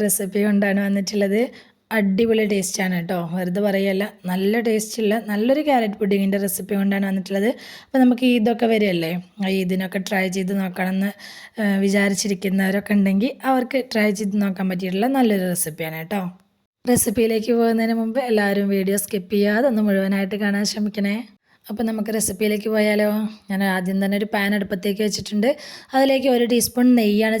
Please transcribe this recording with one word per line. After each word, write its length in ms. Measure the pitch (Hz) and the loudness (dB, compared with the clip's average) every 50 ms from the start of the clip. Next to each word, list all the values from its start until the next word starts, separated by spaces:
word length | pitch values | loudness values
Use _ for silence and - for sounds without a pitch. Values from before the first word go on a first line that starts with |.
| 208 | 2
റെസിപ്പി 360 | 202 202 - 202 185 196 208 202 | 2 0 -2 -4 -2 0 0 2
കൊണ്ടാണ് 340 | 214 208 202 202 202 190 202 202 | 2 2 2 2 2 2 0 0
വന്നിട്ടുള്ളത്. 560 | 202 196 202 190 180 214 208 196 196 196 214 240 233 - - - - _ _ _ _ 226 220 | 0 0 -2 -2 -2 -2 0 0 2 2 0 0 -2 -4 -14 -20 -20 _ _ _ _ -2 0
അടിപൊളി 480 | 202 196 190 190 233 226 226 220 214 208 208 | 2 2 2 2 2 2 2 2 2 2 0
ടേസ്റ്റാണ് 420 | 196 185 - - - 190 185 185 175 | 0 -2 -4 -4 -4 -2 -2 -2 -2
കേട്ടോ, 200 | 170 175 190 175 170 160 170 | -2 -2 -4 -4 -4 -4 -4
വെറുതെ 260 | 190 180 180 180 202 208 208 | -4 -2 -2 -2 0 0 0
പറയല്ല, 360 | 190 196 196 196 196 190 202 214 - - - 180 | 0 2 0 0 0 0 -2 -4 -6 -10 -6 -4
നല്ല 300 | 180 190 190 202 214 233 226 226 | -4 0 0 2 2 2 2 2
ടേസ്റ്റുള്ള 460 | 214 220 214 - - - 220 202 208 233 202 208 | 0 0 -2 -4 -6 -2 0 0 0 0 -2 -4
നല്ലൊരു 320 | 208 208 214 247 269 302 302 302 | -2 0 2 2 2 2 2 2
ക്യാരറ്റ് 320 | 277 247 226 208 202 - | 2 2 2 0 -2 -2
പുഡിങ്ങിൻ്റെ 380 | 220 196 202 196 196 196 196 202 196 | 0 0 2 2 2 0 0 0 -2
റെസിപ്പി 280 | 196 196 - 190 185 208 196 | -2 -4 -6 -6 -4 -2 0
കൊണ്ടാണ് 260 | 196 196 196 196 196 196 | 0 0 0 0 -2 -2
വന്നിട്ടുള്ളത്. 400 | 190 190 180 185 196 196 202 226 285 - - - - - - | -2 -4 -4 -4 -2 0 0 0 -2 -4 -8 -18 -20 -20 -20
അപ്പോൾ 160 | _ - 262 254 | _ 2 4 4
നമുക്ക് 200 | 247 247 240 254 254 247 | 4 4 4 2 2 4
ഈദൊക്കെ 360 | 240 214 240 233 220 240 226 226 | 4 2 2 2 2 2 2 2
വരികയല്ലേ, 380 | 220 214 202 180 170 165 160 175 180 180 - _ - 196 | 2 2 2 0 0 -2 -2 -4 -6 -8 -12 _ -6 -4
ആ 100 | 190 190 190 | -2 0 0
ഈദിനൊക്കെ 420 | 185 180 190 185 190 185 185 196 185 - | 0 0 -2 -2 -2 -4 -4 -6 -4 -2
ട്രൈ 160 | 208 190 190 190 180 196 | -2 -2 -2 -2 -2 -4
ചെയ്ത് 160 | 190 180 196 196 190 | -4 -2 -2 -2 -4
നോക്കണമെന്ന്, 480 | 185 180 - 185 185 190 190 196 202 - - - - - - - - _ - | -4 -4 -4 -4 -2 0 0 -2 -2 -4 -8 -16 -20 -18 -20 -20 -18 _ -2
ഏഹ്, 160 | 214 202 196 196 196 | 0 0 2 2 2
വിചാരിച്ചിരിക്കുന്നവരൊക്കെ 1120 | 196 196 202 196 202 196 185 - 208 202 180 - 196 185 196 190 190 190 202 196 - 214 202 | 2 2 2 2 2 0 -2 -2 -4 -4 -2 -2 -2 0 0 0 0 0 -2 -2 0 2 2
ഉണ്ടെങ്കിൽ 320 | 196 196 190 196 214 277 - - - 262 | 4 4 2 2 0 0 -4 -4 -2 0
അവർക്ക് 300 | 262 254 247 247 - 262 247 247 - | 0 0 0 0 -2 -4 -4 -2 -2
ട്രൈ 160 | 220 214 214 202 196 | 0 2 2 0 0
ചെയ്ത് 180 | 220 196 196 208 | -4 -2 -2 0
നോക്കാൻ 260 | 202 196 190 185 196 185 185 | -2 -2 -2 -2 -4 -4 -4
പറ്റിയിട്ടുള്ള 360 | 175 185 185 180 190 214 254 269 269 | -4 -4 -4 -2 0 0 0 2 2
നല്ലൊരു 280 | 254 226 208 190 180 185 175 | 2 2 2 2 0 -2 -2
റെസിപ്പിയാണ് 440 | 175 - 160 156 - 165 160 160 160 | -4 -4 -6 -6 -8 -8 -8 -8 -10
കേട്ടോ. 220 | 160 170 214 202 185 175 180 - _ _ _ _ _ _ _ _ _ | -8 -6 -4 -4 -4 -6 -10 -12 _ _ _ _ _ _ _ _ _
റെസിപ്പിയിലേക്ക് 680 | 254 247 233 - 247 208 247 226 226 226 220 220 - 240 233 | 0 2 2 2 0 0 0 0 2 0 0 0 0 2 2
പോകുന്നതിന് 340 | 233 226 226 226 226 226 226 226 226 | 2 2 2 2 0 0 0 -2 -2
മുമ്പ് 180 | 226 220 262 262 247 | -2 -2 -4 -2 0
എല്ലാവരും 380 | 220 208 208 202 202 202 202 202 202 | 0 2 2 2 2 0 0 0 0
വീഡിയോ 240 | 196 190 190 196 202 202 | 0 0 0 -2 -2 -4
സ്കിപ്പ് 280 | - - 202 180 - - | -4 -6 -6 -6 -2 0
ചെയ്യാതെ 300 | 202 202 202 208 220 254 285 | 2 2 2 2 2 2 2
ഒന്ന് 100 | 233 214 214 208 | 2 2 2 2
മുഴുവനായിട്ട് 500 | 196 196 190 190 202 196 196 190 202 196 214 | 2 2 2 0 0 -2 -2 -4 -4 -2 -2
കാണാൻ 200 | 202 202 202 208 202 - | 0 0 0 -2 -2 -2
ശ്രമിക്കണേ. 440 | 220 208 208 202 - 196 202 202 226 247 - - _ _ _ _ _ _ | -2 -4 -4 -2 -2 -2 -2 -2 -4 -8 -12 -18 _ _ _ _ _ _
അപ്പോൾ 180 | - 214 214 233 220 | -12 -6 -4 -4 -4
നമുക്ക് 240 | 220 220 208 226 220 | -2 -4 -4 -4 -2
റെസിപ്പിയിലേക്ക് 540 | 220 - - 202 196 214 208 214 208 202 220 220 | -2 -2 -2 -2 -2 0 0 0 0 -2 -2 0
പോയാലോ? 340 | 214 214 214 208 208 214 208 208 214 220 214 214 - _ _ | 2 2 2 2 2 2 2 0 0 -2 -4 -8 -10 _ _
ഞാൻ 120 | 196 190 196 196 185 | -2 0 0 0 0
ആദ്യം 220 | 190 180 185 190 196 196 | 0 -2 -2 0 0 0
തന്നെ 120 | 196 202 202 | 0 0 -2
ഒരു 80 | 214 214 - | -2 -2 -2
പാൻ 220 | 208 196 202 208 208 | -2 0 0 0 -2
അടുപ്പത്തേക്ക് 440 | 196 190 208 185 180 208 196 202 214 208 | -2 -4 -6 -4 -2 -4 -2 0 -2 -2
വെച്ചിട്ടുണ്ട്. 420 | 208 - 196 - 208 208 202 254 294 - - - - - - - - | -2 -4 -8 -4 -2 0 0 0 0 -2 -6 -16 -18 -20 -18 -2 0
അതിലേക്ക് 340 | 262 269 269 269 269 240 277 247 | 2 4 4 4 2 2 2 2
ഒരു 120 | 240 240 226 247 | 2 4 4 2
ടീസ്പൂൺ 420 | 240 226 - - 247 247 254 247 240 | 2 2 0 0 2 4 6 6 6
നെയ്യാണ് 400 | 220 208 208 208 220 220 220 220 | 4 4 4 4 2 2 0 0